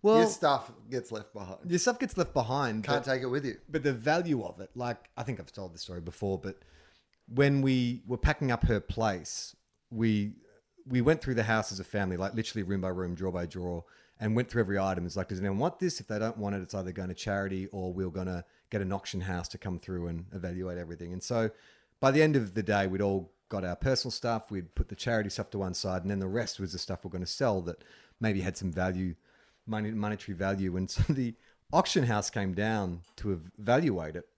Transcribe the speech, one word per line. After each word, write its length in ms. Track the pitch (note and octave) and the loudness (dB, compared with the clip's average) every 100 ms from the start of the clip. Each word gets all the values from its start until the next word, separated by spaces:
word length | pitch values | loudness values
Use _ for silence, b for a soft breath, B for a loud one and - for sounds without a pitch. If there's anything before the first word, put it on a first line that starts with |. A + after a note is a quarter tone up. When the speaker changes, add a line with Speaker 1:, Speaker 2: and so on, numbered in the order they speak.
Speaker 1:
Well, 180 | G#3 A3+ | 8 8
Speaker 2:
Your 80 | A3 | 6
stuff 420 | - D3+ C3+ - - A2 | 4 4 4 0 -18 -6
gets 220 | B2+ A#2+ | -6 -4
left 220 | A2 G#2 | -10 -10
behind. 260 | G#2 F#2+ F#2+ F3 | -12 -10 -10 0
Speaker 1:
your 100 | F3 | 2
stuff 180 | B3 A#3+ | 2 0
gets 160 | B3+ - | -4 -2
left 160 | E3+ | 0
behind, 500 | - A#2 C3 C3 A2 | 0 2 0 0 -2
Speaker 2:
Can't 200 | G2+ C#3+ C3 | 0 -2 0
Speaker 1:
but 60 | |
Speaker 2:
take 100 | C3 | -2
it 40 | B2+ | 0
with 180 | C3 C#3 | -2 -2
you. 120 | - - | -8 -6
Speaker 1:
but 140 | D3+ | -2
the 80 | C#3 | 0
value 500 | B2 B2 D#3+ E3+ C3+ | 0 2 2 2 0
of 160 | F#2 F2 | -2 -10
it, 80 | F#2+ A#2+ | -12 -6
like, 340 | A#2+ A#2 - - | -6 -6 -10 -8
I 60 | |
think 160 | A#2+ A2+ | -6 -6
I've 120 | E2 | -8
told 220 | - F#2 | -12 -12
the 40 | E2 | -12
story 200 | - F2 | -10 -8
before, 360 | E2 - G2+ F#2+ | -8 -4 -2 -2
but 220 | F#2+ F#2+ b b b b b _ - | -4 -10 b b b b b _ -6
when 340 | A#2+ C#3+ C#3 | 4 6 6
we 420 | C3+ C3 B2 B2 - | 4 4 2 -2 -4
were 120 | B2 | 2
packing 340 | - D3 C3+ | 2 2 2
up 120 | A#2 - | 2 4
her 140 | G#2 | 4
place, 760 | - - A2 F#2 D2+ - - - _ _ _ | 2 0 0 0 -4 -10 -10 -16 _ _ _
we, 460 | A2+ A2+ G#2+ G#2 - - - _ _ C3+ | 0 4 4 2 -4 -20 -20 _ _ -2
we 160 | B2+ | 4
went 200 | A#2+ D#3+ | 6 4
through 140 | C#3 A#2 | 2 0
the 80 | |
house 280 | G#2+ A2 G#2 | 4 2 0
as 80 | F#2+ | -6
a 40 | |
family, 320 | F#2+ G#2 F#2+ F2+ | -4 -2 0 0
like, 180 | F#2+ | -2
literally 300 | A2+ A2 A2 | -2 -2 -2
room 180 | F#2 G2 | -2 0
by 80 | F#2 | 0
room, 240 | F2+ F2+ F2 | -2 -2 -2
drawer 160 | F#2 | -2
by 120 | F2 F2 | -2 -4
drawer, 380 | F#2 F2+ E2+ - b b b | -4 -4 -4 -8 b b b
and 140 | G#2+ A2 | 0 2
went 120 | B2 | 2
through 120 | A#2+ | 2
every 180 | G2 G2 | 2 2
item. 260 | F#2+ F2+ F2 | 2 0 -2
It's 100 | G2 | -4
like, 100 | F#2 | -4
"Does 100 | F#2 | -2
anyone 200 | G2+ F#2+ | 0 2
want 200 | D#3 E3+ | 0 0
this? 200 | F#3 - | -2 -2
If 80 | G#2+ | -6
they 120 | G#2+ | -2
don't 180 | A2 A2 | -2 -2
want 180 | G2+ G2+ | -4 -4
it, 60 | |
it's 120 | F2+ | -4
either 180 | G2+ F#2 | -4 -4
going 160 | F2+ F#2 | -4 -6
to 60 | F2+ | -6
charity 520 | - G2 G2 F#2+ F#2+ | -2 0 0 -2 -4
or 260 | G2 F#2 | -4 -4
we're 160 | F2+ F#2 | -2 -2
gonna 340 | F#2 F#2 F2 - b b | -2 -2 -4 -6 b b
get 120 | G#2+ | -2
an 100 | F#2+ | -2
auction 300 | G2 - F#2+ | -2 -4 -6
house 260 | F#2+ F2+ F2 | -2 -4 -4
to 80 | - | -8
come 220 | G2+ F2 | -6 -6
through 280 | - F#2 E2+ | -6 -4 -4
and 180 | E2+ F#2 | -4 -8
evaluate 440 | F#2 F2+ F2+ F#2 F2+ | -8 -6 -4 -4 -6
everything." 360 | E2 E2+ F2 | -8 -8 -8
And 100 | F#2 | -8
so 280 | - A#2+ A2+ b b b b b | -2 0 0 b b b b b
by 100 | C3+ | 4
the 100 | C#3 | 6
end 140 | D#3 C#3+ | 6 4
of 160 | G#2+ | 2
the 100 | F#2 | -2
day, 240 | G2+ G2+ G2 | 2 2 2
we'd 140 | F#2+ | 2
all 320 | G2+ G2 F2 _ _ | 2 2 -2 _ _
got 140 | G2+ F#2 | -4 -4
our 100 | F2 | -2
personal 340 | C3+ B2 B2+ | 2 2 0
stuff, 380 | - A#2+ A2+ - | -4 -2 -2 -2
we'd 240 | G2+ E2 - | -6 -6 -4
put 120 | A2 | -4
the 60 | G2 | -2
charity 340 | - A2+ G2+ | 0 0 0
stuff 200 | - - | -4 -4
to 60 | G#2 | -2
one 140 | F#2+ | -2
side, 280 | F2+ G2 F#2 | -2 -2 -2
and 100 | F2+ | 0
then 80 | G2+ | -2
the 80 | F#2+ | 0
rest 320 | G#2+ G#2+ - | -2 -2 -4
was 120 | F#2+ | -6
the 60 | F2+ | -6
stuff 240 | - F#2 F2+ | -6 -6 -6
we're 60 | |
gonna 140 | F2+ F2+ | -6 -6
sell 360 | - C3 G2 | 0 2 2
that 220 | E2+ E2 B B B B | -2 -8 B B B B
maybe 220 | A2 G2 | 0 2
had 160 | F#2 F2 | 0 -2
some 140 | F#2+ | -4
value, 420 | D#2+ F#2 F#2 F#2 E2 b b b b - | 0 0 0 -2 -4 b b b b -6
money, 260 | G#2+ G#2+ | -4 -2
monetary 440 | A2 G#2 G#2 - F2 | -2 -2 -4 -6 -2
value. 380 | G2 G2 F#2+ F2+ | 0 2 0 0
And 140 | F#2+ | -2
so 100 | - | 2
<laughs> 100 | - | 2
the 220 | C#3 B2 A2+ b b _ | 2 0 -4 b b _
auction 320 | D#3+ F#3+ F#3+ | 2 4 2
house 260 | B2 G#2+ - | 4 2 0
came 240 | - G2 | -2 -2
down 480 | F#2 G#2+ A2 F#2+ E2+ - - | 0 0 2 0 -4 -10 -8
to 140 | G#2+ | -4
ev-, 180 | F2+ E2 - | -4 -4 -8
evaluate 600 | G#2 B2+ E3 F#2 D#2 E2 | 2 4 4 0 -4 -8
it 100 | - | -12